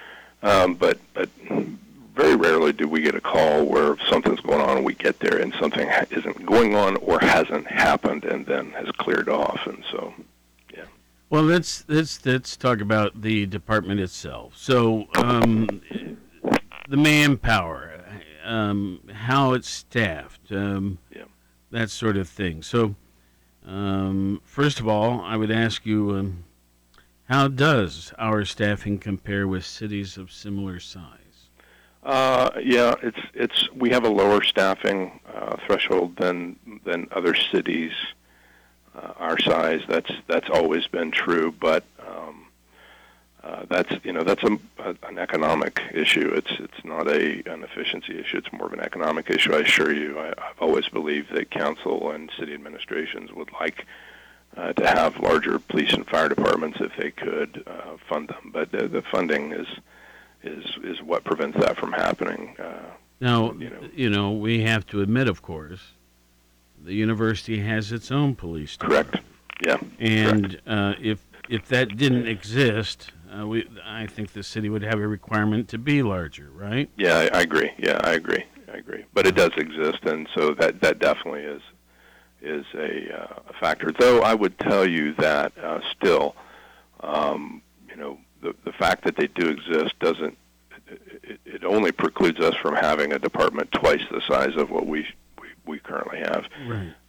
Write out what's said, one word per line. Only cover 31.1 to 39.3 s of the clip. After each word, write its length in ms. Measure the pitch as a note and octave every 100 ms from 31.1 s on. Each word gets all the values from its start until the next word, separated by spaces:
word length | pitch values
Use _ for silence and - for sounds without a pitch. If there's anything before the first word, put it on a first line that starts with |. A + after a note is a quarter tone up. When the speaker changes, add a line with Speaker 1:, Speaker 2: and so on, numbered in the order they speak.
| - _ _ _ _ _ _ _ _
Speaker 1:
Uh, 480 | C3+ C3+ C3 B2+ B2+ -
yeah, 340 | C3 A#2+ A#2+ A#2+
it's, 200 | A#2+ - -
it's, 400 | - A#2 - -
we 180 | - A#2+
have 140 | B2
a 60 | A2+
lower 320 | G2+ G2+ G#2
staffing, 800 | - - F#2+ F#2+ - G2 F#2 - -
uh, 240 | G#2+ G#2 A2
threshold 520 | - G2 - F#2 F2+ -
than, 400 | F2+ F2+ F2 - - G#2+
than 220 | G2+ F2 E2+
other 220 | G2 F2 -
cities, 560 | - F#2+ - E2 D#2+ - - - _ _ _ _ _ _ _ -
uh, 160 | - -
our 200 | E2+